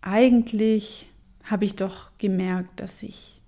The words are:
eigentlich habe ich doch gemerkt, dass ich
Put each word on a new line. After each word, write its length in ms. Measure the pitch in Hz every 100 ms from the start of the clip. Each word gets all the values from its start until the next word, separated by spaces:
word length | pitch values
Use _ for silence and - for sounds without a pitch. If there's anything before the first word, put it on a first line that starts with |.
eigentlich 1040 | 190 208 254 240 226 214 220 220 208 - - _ _ _
habe 220 | - 208 202
ich 100 | 196
doch 340 | 190 185 - _
gemerkt, 640 | 208 185 185 185 180 -
dass 200 | 196 -
ich 380 | 214 - - -